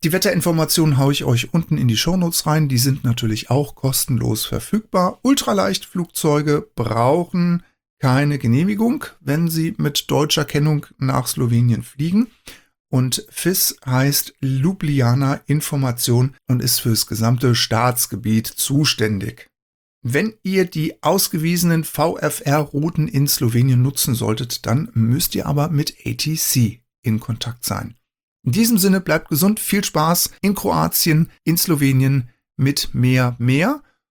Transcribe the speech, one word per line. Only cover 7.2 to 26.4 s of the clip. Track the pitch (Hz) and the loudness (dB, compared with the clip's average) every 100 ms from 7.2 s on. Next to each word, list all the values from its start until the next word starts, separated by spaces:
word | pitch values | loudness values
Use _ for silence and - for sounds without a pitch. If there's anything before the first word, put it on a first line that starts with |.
| 175 180 175 175 - _ _ _ | 0 -2 0 0 -4 _ _ _
keine | 139 127 147 147 | 0 2 2 0
Genehmigung, | 117 120 180 202 226 285 - - | 2 2 2 0 0 0 -6 -14
wenn | 135 147 170 | -4 0 0
sie | 160 160 - | 0 -4 -2
mit | 147 143 - | -2 -2 -2
deutscher | 135 151 - 147 | 0 0 0 0
Kennung | 151 151 151 - _ | 0 2 0 -4 _
nach | 131 131 127 | -2 -2 -2
Slowenien | - 127 117 120 117 | -2 2 4 4 2
fliegen. | 120 - 156 190 247 _ - - _ _ _ | -4 -6 -2 0 0 _ -20 -20 _ _ _
Und | 131 131 - - | 0 0 -2 -8
fis | - 170 190 - - | -4 -2 0 -2 -4
heißt | - 127 135 139 - _ | -2 0 2 0 -4 _
Ljubljana | 135 135 147 190 151 143 120 123 135 139 _ | -4 0 0 -2 -2 0 2 2 0 -2 _
Information | 151 - 147 135 120 - 120 127 - _ | -2 0 -2 -2 -2 0 2 2 -2 _
und | 123 | -2
ist | 120 - | 0 -2
fürs | - 110 - | 0 0 -2
gesamte | 107 113 120 127 117 | -2 0 2 2 0
Staatsgebiet | - 110 123 123 - 104 104 110 110 | 0 0 0 0 -4 -4 0 0 -2
zuständig. | - - 139 147 - 110 104 113 - - _ _ _ _ _ | -6 -2 0 0 0 -2 -2 -6 -10 -20 _ _ _ _ _
Wenn | - 139 214 - | -4 -2 -2 -4
ihr | 190 190 180 | -4 0 0
die | - 156 - | -2 -6 -2
ausgewiesenen | - 190 - 170 160 175 175 165 | 0 0 0 -2 -2 2 2 2
V-F-R-Routen | 156 - 156 - 160 - - 143 147 143 156 175 156 | -2 -2 -2 0 -4 -4 0 0 0 -2 -4 -2 -2
in | 135 143 | 0 0
Slowenien | - 123 117 131 123 | 0 0 2 2 4
nutzen | 127 135 - | 2 0 -2
solltet, | 117 113 110 117 - - | -2 -2 -2 -4 -8 -2
dann | 117 160 | -2 -2
müsst | - 113 131 - | 0 2 2 0
ihr | - - | -4 -2
aber | 147 151 | -2 0
mit | 151 151 - - | -2 -2 -6 -8
A | |
T | 113 - | -6 -4
C | 156 | -4